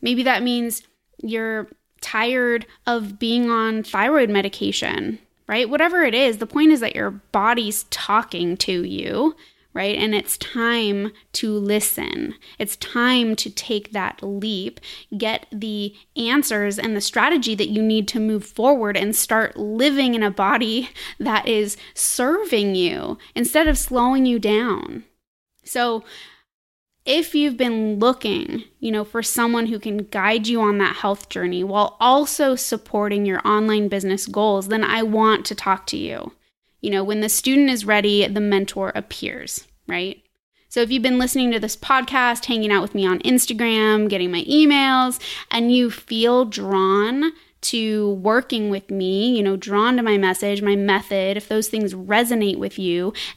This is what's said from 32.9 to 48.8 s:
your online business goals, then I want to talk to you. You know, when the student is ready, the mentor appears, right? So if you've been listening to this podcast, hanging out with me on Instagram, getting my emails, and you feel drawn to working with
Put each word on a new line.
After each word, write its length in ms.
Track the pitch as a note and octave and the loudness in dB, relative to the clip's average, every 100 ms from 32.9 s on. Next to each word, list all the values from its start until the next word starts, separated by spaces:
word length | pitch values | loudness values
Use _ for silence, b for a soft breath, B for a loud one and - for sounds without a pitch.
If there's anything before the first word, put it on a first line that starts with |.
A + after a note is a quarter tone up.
| G#3 G#3 G3+ G3+ | -2 0 0 0
your 200 | F#3 - | 0 2
online 420 | G#3 A3 G#3+ G3+ | 2 2 2 0
business 380 | G3 F#3+ G3 - | -2 -2 -2 -2
goals, 420 | G3 G#3+ G3 F#3+ | 0 2 0 0
then 140 | A3 | 0
I 200 | G#3+ A3+ | 0 0
want 420 | A3+ A3 A3 - - | 0 2 4 2 -2
to 80 | |
talk 320 | G3+ G3 F#3 - | -6 -2 -2 -4
to 100 | - | -8
you. 340 | - - - - _ _ _ _ | -8 -10 -12 -16 _ _ _ _
You 100 | G#3+ | -4
know, 140 | G3 | -2
when 160 | G3 G#3+ | -2 -2
the 80 | G#3+ | -2
student 400 | - B3+ C4+ C#4 | 0 2 4 4
is 160 | B3 | 2
ready, 420 | G3+ G#3 G#3 G3+ G3+ | 2 2 4 4 2
the 140 | G3+ | 0
mentor 500 | G#3 G3 G3 G3 F#3+ | 2 2 0 -4 -6
appears, 720 | - - - - - - - - _ - | -6 -10 -10 -10 -10 -12 -12 -14 _ -10
right? 360 | F3 F#3 - _ _ _ _ _ | -6 -6 -10 _ _ _ _ _
So 100 | B3 | -2
if 100 | A#3 | 0
you've 120 | C4 | 2
been 160 | B3+ B3 | 2 2
listening 340 | B3+ C4+ B3 | 2 2 2
to 80 | A3+ | 0
this 160 | G#3+ - | -4 -6
podcast, 720 | - C4+ B3 C4 B3 A#3 - | 0 0 2 0 0 0 -2
hanging 260 | A#3 G#3+ | -2 2
out 100 | G3+ | 2
with 120 | G3+ | 0
me 120 | G3+ F#3+ | 0 2
on 140 | F3+ | 2
Instagram, 880 | G#3 B3+ - A3 A#3 A3 G#3+ G#3+ G#3+ | 2 2 2 0 0 2 4 2 2
getting 220 | G3 F3+ | 0 -2
my 120 | F3 | -2
emails, 760 | - D4 D4+ C#4+ C4+ C4 B3+ B3 B B B | 2 6 6 6 4 2 2 -2 B B B
and 220 | A#3 A#3 | 0 4
you 180 | B3 A#3+ | 4 2
feel 560 | - - A3+ A#3 B3 B3 | -2 -6 0 4 4 2
drawn 840 | G3+ G3 G3 F#3+ G3+ G#3+ C4 D#4+ D#4+ b _ | -4 -2 2 4 2 2 0 -2 -4 b _
to 460 | - A#3+ A3 G#3+ G#3 | -6 -2 -2 0 -2
working 540 | G3 G3 A3+ C4 A#3 G#3 | 0 2 2 0 -2 -2
with 220 | G3 | -4